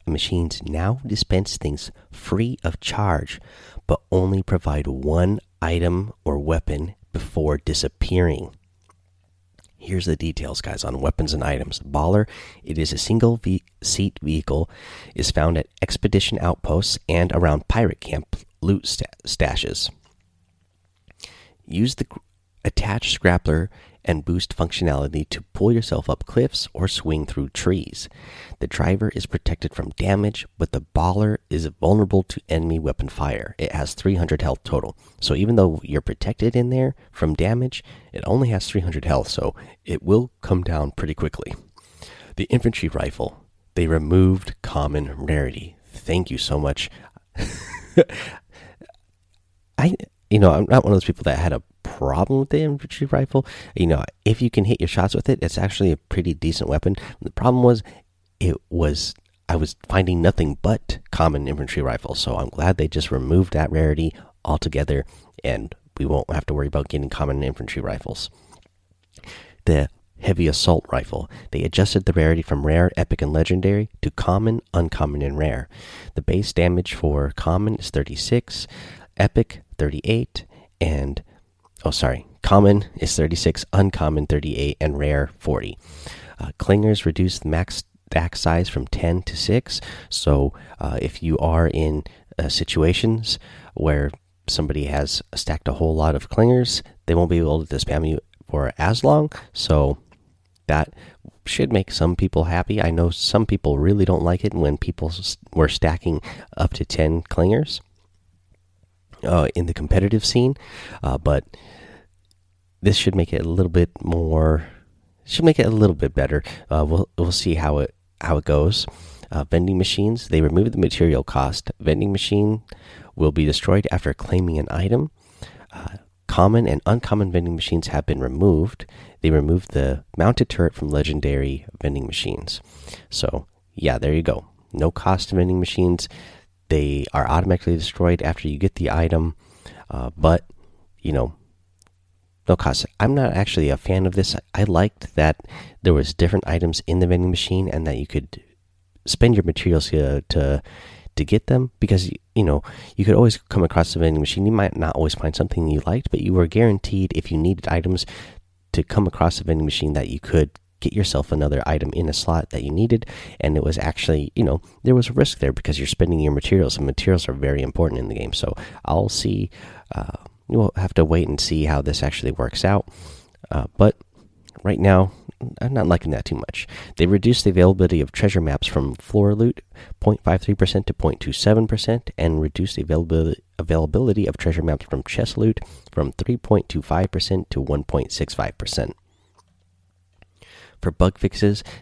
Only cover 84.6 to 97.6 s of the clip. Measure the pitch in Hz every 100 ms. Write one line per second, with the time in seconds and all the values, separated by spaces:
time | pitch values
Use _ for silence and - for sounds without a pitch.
84.6 | 71 - 76 71 73 71 71 - - -
85.6 | - - - - - - - - - -
86.6 | - 101 107 104 82 78 90 - 76 82
87.6 | 92 - - _ - 85 82 - 82 85
88.6 | 92 - - - 85 90 - - - 113
89.6 | - - - - - - - 71 69 -
90.6 | - - 71 67 - - 82 78 80 82
91.6 | 85 - 78 76 - - _ - 76 -
92.6 | 78 - 78 - 113 113 110 - - -
93.6 | - - - 73 71 - _ _ - -
94.6 | 156 104 71 71 73 - - - - 76
95.6 | - 69 80 78 78 71 - - 117 123
96.6 | 123 - - - - 85 87 87 78 80